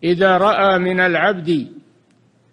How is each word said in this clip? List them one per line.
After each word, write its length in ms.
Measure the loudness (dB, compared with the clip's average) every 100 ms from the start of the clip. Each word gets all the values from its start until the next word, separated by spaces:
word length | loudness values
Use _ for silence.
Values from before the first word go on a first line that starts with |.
إذا 340 | -4 0 2 2
رأى 400 | 2 2 2 0
من 220 | 0 0
العبد، 680 | 0 0 -2 -2 -4 -4 -6 -14 -20 _ _ _ _ _ _